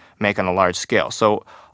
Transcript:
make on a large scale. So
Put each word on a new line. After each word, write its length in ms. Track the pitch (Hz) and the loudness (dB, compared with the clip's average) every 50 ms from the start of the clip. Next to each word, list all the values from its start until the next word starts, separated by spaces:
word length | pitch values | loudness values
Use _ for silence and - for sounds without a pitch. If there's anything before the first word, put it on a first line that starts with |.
| - _ _ - | -20 _ _ -4
make 200 | 107 101 101 - | -2 -2 -2 -2
on 60 | 95 | -2
a 80 | 92 90 | -2 0
large 240 | 98 92 90 87 | 2 0 0 0
scale. 340 | - - - 120 98 67 - | -4 -4 -2 0 0 0 0
So 340 | - - 113 107 107 - - - - - - _ | -2 0 2 2 2 0 -4 -10 -20 -20 -20 _